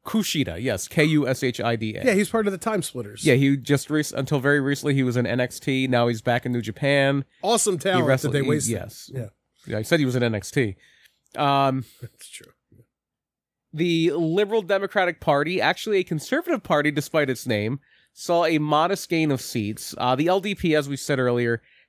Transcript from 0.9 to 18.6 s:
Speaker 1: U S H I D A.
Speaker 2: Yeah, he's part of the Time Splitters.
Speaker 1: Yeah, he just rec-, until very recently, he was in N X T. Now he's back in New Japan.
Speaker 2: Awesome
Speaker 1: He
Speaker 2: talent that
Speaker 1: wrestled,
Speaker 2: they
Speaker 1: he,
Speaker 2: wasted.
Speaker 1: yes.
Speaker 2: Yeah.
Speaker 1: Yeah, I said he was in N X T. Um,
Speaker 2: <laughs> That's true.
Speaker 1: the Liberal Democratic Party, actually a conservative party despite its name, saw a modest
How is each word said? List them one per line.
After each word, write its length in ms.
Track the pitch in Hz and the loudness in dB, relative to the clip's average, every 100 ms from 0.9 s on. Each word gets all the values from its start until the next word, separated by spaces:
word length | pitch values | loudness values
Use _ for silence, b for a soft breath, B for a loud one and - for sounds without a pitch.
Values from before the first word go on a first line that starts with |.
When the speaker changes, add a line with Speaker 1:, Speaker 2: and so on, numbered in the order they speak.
| - 160 | 0 2
Speaker 1:
U 220 | 151 131 | 2 0
S 160 | 127 | -2
H 180 | 127 - | -2 -2
I 140 | 117 117 | -2 -2
D 200 | 110 104 | -4 -2
A. 80 | 254 | 0
Speaker 2:
Yeah, 80 | |
he's 160 | 196 208 | 2 2
part 160 | 226 202 | 0 -2
of 60 | |
the 60 | 185 | -4
Time 240 | 226 208 | -4 -4
Splitters. 440 | - 127 104 104 151 | -4 -8 -12 -2 4
Speaker 1:
Yeah, 100 | 127 | 6
he 200 | 139 139 | 6 2
just 320 | 120 143 - | 2 0 2
rec-, 220 | 151 147 | -2 -2
until 260 | - 131 143 | -4 -2 0
very 200 | 139 143 | 2 2
recently, 340 | 135 143 147 | 2 -2 0
he 100 | 139 | 2
was 140 | 127 120 | 2 2
in 80 | 113 | 0
N 140 | 123 | 0
X 200 | 123 - | -2 -4
T. 280 | - 131 131 | -2 0 2
Now 200 | 123 120 | 2 2
he's 140 | 113 | 0
back 240 | 123 120 127 | 0 -2 0
in 60 | |
New 100 | 120 | -4
Japan. 640 | 107 - 139 143 139 139 - _ | -4 -4 2 4 4 2 -4 _
Speaker 2:
Awesome 340 | 196 233 214 175 | 0 2 2 0
Speaker 1:
He 40 | |
Speaker 2:
talent 260 | 190 180 147 | 0 2 2
that 40 | |
Speaker 1:
wrestled, 240 | 131 143 | 2 2
Speaker 2:
they 100 | 139 | -2
Speaker 1:
he, 60 | 135 | 0
Speaker 2:
wasted. 240 | 151 107 | 0 0
Speaker 1:
yes. 360 | 107 101 - - | -4 -6 -16 -14
Speaker 2:
Yeah. 140 | 127 117 _ _ _ - | -12 -12 _ _ _ -8
Speaker 1:
Yeah, 120 | 110 | -6
I 40 | |
said 180 | 110 170 | 0 2
he 60 | 131 | 2
was 100 | 123 | 2
in 60 | |
N 120 | 120 107 | 0 -2
X 160 | - | -4
T. 240 | 143 110 - b b b b _ - | -2 -2 -4 b b b b _ -4
Um, 480 | 143 139 135 131 123 | 0 2 2 0 -6
Speaker 2:
<laughs> 80 | - | -16
That's 280 | 123 _ - | -20 _ -20
true. 220 | - - _ _ _ _ _ _ _ _ _ _ _ _ | -20 -20 _ _ _ _ _ _ _ _ _ _ _ _
Speaker 1:
the 380 | 156 175 165 165 | -2 0 2 2
Liberal 500 | 151 160 180 202 220 | 2 0 0 2 0
Democratic 580 | 170 196 196 202 180 - | 0 -2 0 0 0 0
Party, 400 | - 143 151 185 | 2 2 2 0
actually 360 | 135 185 220 196 | 0 0 0 -2
a 40 | |
conservative 600 | - 156 - 285 349 262 | 0 -4 -2 -4 -2 -4
party 280 | - 151 147 | 0 2 2
despite 380 | 147 - 160 135 | -2 -2 0 0
its 180 | 120 127 | -2 -2
name, 320 | 104 107 139 b b b | -2 0 -4 b b b
saw 320 | - - 170 165 | -14 0 2 4
a 120 | |
modest 520 | 156 | 2